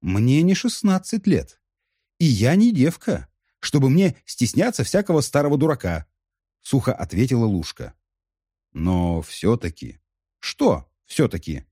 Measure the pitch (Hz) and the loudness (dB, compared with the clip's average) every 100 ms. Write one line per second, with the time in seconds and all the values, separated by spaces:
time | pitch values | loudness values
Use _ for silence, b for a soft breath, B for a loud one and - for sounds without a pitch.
0 | 85 98 117 139 175 190 247 - 202 185 | -2 0 2 4 4 2 -2 -2 0 0
1 | - 226 - 135 - _ _ _ _ _ | -2 -4 0 0 -2 _ _ _ _ _
2 | _ _ 165 110 113 175 233 202 139 170 | _ _ 2 4 2 4 4 4 0 0
3 | - 113 - _ _ _ - 151 135 151 | -4 -6 -6 _ _ _ -2 2 4 4
4 | 190 b b - 120 127 214 - 113 185 | 2 b b -4 -2 0 -2 -2 -2 -2
5 | 202 160 135 147 147 143 160 143 92 82 | 0 0 0 0 0 0 0 0 -4 -6
6 | - _ _ _ _ _ - 139 123 - | -8 _ _ _ _ _ -2 -2 0 -4
7 | - 87 123 123 113 95 80 - - - | -4 -2 0 2 0 -2 -6 -12 -18 -18
8 | _ _ _ _ _ _ _ - 82 92 | _ _ _ _ _ _ _ -6 -2 0
9 | 87 82 76 - 98 117 85 - 62 - | 0 -2 -6 -4 -2 -2 -4 -12 -16 -18
10 | _ _ _ _ - - 277 76 - _ | _ _ _ _ -14 0 2 2 -4 _
11 | _ - 156 85 - 71 - | _ -2 -2 -2 -8 -10 -12